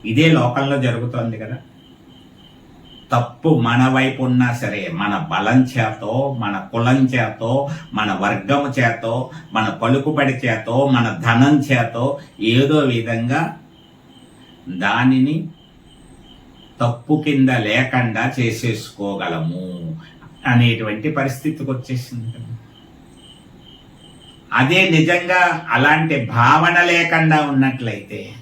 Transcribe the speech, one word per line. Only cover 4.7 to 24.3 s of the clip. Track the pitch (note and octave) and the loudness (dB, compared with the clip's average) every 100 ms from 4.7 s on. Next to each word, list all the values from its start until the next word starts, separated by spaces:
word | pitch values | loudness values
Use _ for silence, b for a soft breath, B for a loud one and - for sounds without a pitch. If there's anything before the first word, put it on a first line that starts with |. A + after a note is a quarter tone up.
| G2 F2+ | -6 -6
మన | E2+ G#2 F#2+ D#2+ | -4 -4 -4 -2
బలం | F#2 G2+ B2+ | -2 4 4
చేతో, | B2+ A#2+ A2 - G#2 B2 C#3 B2 | 4 0 -2 -4 -4 -2 -2 -4
మన | G#2 G2 F#2+ | -4 -6 -6
కులం | A#2 A#2+ C3+ B2+ | -2 2 4 2
చేతో, | B2 G#2+ - A2+ C3 C#3+ B B | 0 -4 -4 -2 -2 -2 B B
మన | A2+ G#2+ F#2+ | -4 -4 -2
వర్గము | G2+ G#2 F#2+ C#3+ C#3 B2 | -2 -2 0 0 0 0
చేతో, | A#2 - A2+ A#2+ - B B | 0 -2 -4 -4 -6 B B
మన | A2 G#2 | -2 -2
పలుకుబడి | F#2+ A2+ C#3 D3+ C#3+ C3+ | -2 0 2 2 0 0
చేతో, | B2+ B2 G#2+ - A#2+ C#3 | 0 -4 -4 -2 0 2
మన | B2+ A2+ - | 2 0 -2
ధనం | A#2 A#2 C#3 D3 | 0 4 6 4
చేతో | - B2+ A2+ A#2 C3+ - B - | 2 0 0 -2 -4 -4 B -4
ఏదో | G#2+ A#2+ C#3+ D3+ | 2 2 4 2
విధంగా | C#3 A#2 A2+ A2+ A#2+ D3 D#3+ - - - - - _ - - - - - - | 2 -2 -2 -4 -2 -2 -4 -8 -20 -20 -20 -20 _ -20 -20 -20 -20 -20 -12
దానిని | F#2 G2 A#2 C3 C3 C#3 D#3+ - - - - - - - - - - - - - - | -4 -2 2 4 4 2 0 -6 -16 -20 -20 -20 -20 -20 -20 -20 -20 -20 -20 -20 -4
తప్పు | A#2+ A#2+ - D#3 D3+ | -4 -4 -2 -2 0
కింద | C3+ C3 | 2 2
లేకుండా | B2+ G#2 A#2 B2+ B2+ A#2+ A2 B2 C3 | 2 0 0 0 0 0 -2 -4 -2
చేసేసుకోగలము | A2+ G#2+ A#2+ G#2 - - G2+ G2 F#2 E2 D#2+ F2+ F#2 F2+ E2 D#2+ B B - - C3 | -2 -2 -4 -6 -10 -8 -6 -6 -6 -4 -4 -6 -10 -10 -10 -12 B B -20 -8 2
అనేటువంటి | A#2+ A#2+ A2+ G#2+ G#2+ C3 | 4 4 0 -4 -4 -4
పరిస్థితికి | C#3 C3 B2 D3+ D#3 C3+ | -2 -4 -4 -6 -6 -6
వచ్చేసింది | B2+ - B2+ - A#2+ A2+ | -6 -6 -8 -8 -10 -10
కదా. | A#2 A2+ A2+ - - - - - - - - - - - - - - - - - | -12 -14 -14 -16 -20 -20 -20 -20 -20 -20 -20 -20 -20 -20 -20 -20 -20 -20 -20 -20